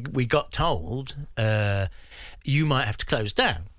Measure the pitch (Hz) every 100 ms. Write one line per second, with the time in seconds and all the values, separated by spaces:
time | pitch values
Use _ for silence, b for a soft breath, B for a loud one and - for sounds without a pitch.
0 | 127 131 120 151 - - 165 123 85 131
1 | 131 143 143 - 110 107 104 98 95 B
2 | B B B B - 143 151 135 110 -
3 | - 131 104 - 254 82 87